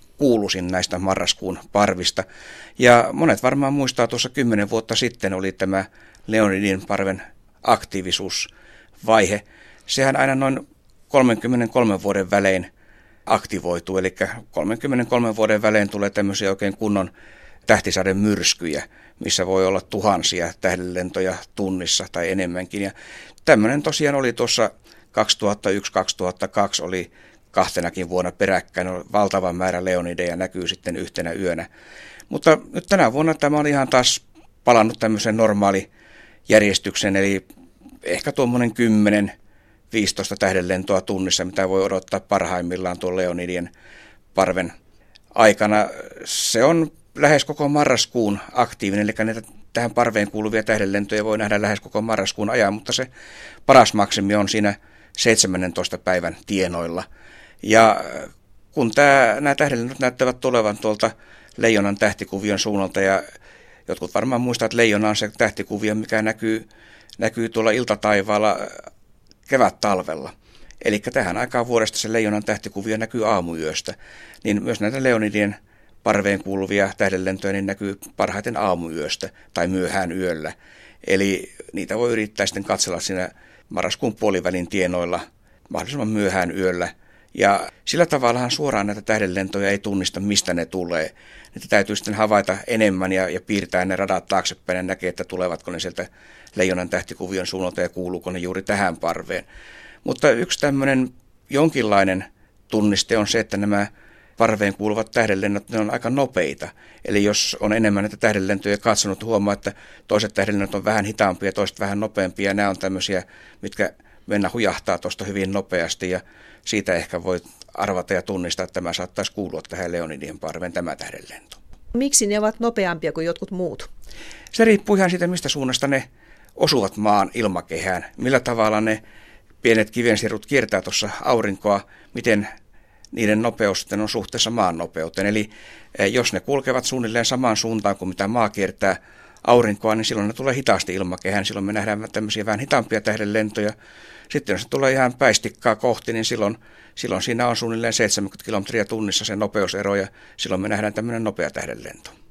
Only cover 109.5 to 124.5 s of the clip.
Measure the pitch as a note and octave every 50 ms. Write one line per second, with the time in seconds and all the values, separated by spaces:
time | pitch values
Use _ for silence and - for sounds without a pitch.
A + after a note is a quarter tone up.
109.5 | G2+ - - G#2 - - - - - - - - - G#2+ A2 G#2 - - G2 G#2+
110.5 | G#2 G2 G2 F#2+ - G2+ F2+ G#2+ A2 A2 G#2 G#2 G#2+ - G#2+ G2 F2+ E2+ G2+ F#2+
111.5 | - - G2+ - - - G#2 G2 G2+ G2+ G#2+ G#2+ - - F#2+ F#2 - - G2 G2
112.5 | G2 G2+ G2+ G2+ F#2+ F#2+ - F#2+ F#2+ F#2 - - G2 F2+ F2+ - - - - -
113.5 | - - - G2 - - G2+ - - _ _ - - - - - G#2 G#2 G2 E2+
114.5 | - A#2+ A2 F#2+ F2 - - - F#2 E2+ - F2+ - - G2 F#2+ F#2+ G2+ F#2+ F#2+
115.5 | G2 G2+ F#2+ - F#2 F2 E2 E2 - - G2 F2+ F2+ F2+ - - - - - -
116.5 | - - - - - G#2+ F#2+ - F2+ E2 E2 - - F2 E2+ F#2+ F2+ F2 - -
117.5 | - - - - - - F#2+ G#2 F#2+ F2+ F2+ - G2 F2 - - G2+ F2+ F2 E2+
118.5 | - - F#2 E2+ - F#2+ F2 E2+ E2 - F2+ F2+ - - F#2+ - - - G2+ E2+
119.5 | - D#2+ - - - F2 F#2 E2+ F2 F2 E2+ D#2 D#2 C#2 D2 D#2 D#2+ - - D#2
120.5 | E2 E2+ F2+ F2+ E2+ F#2 F2 D#2+ C#2+ - - - - - - - - - - -
121.5 | - - - - - - - - - A#3 C4+ C#4+ C#4+ - A#3 G3+ G3+ G#3+ G#3 G#3+
122.5 | A3 - A3+ A#3 A#3 G#3+ F#3+ F3+ E3+ D#3+ D#3+ D#3 - D#3+ D#3+ E3+ E3+ - G3 -
123.5 | G3 F3+ F#3 D#3+ G#2+ - - - - - - - - - - - - - - -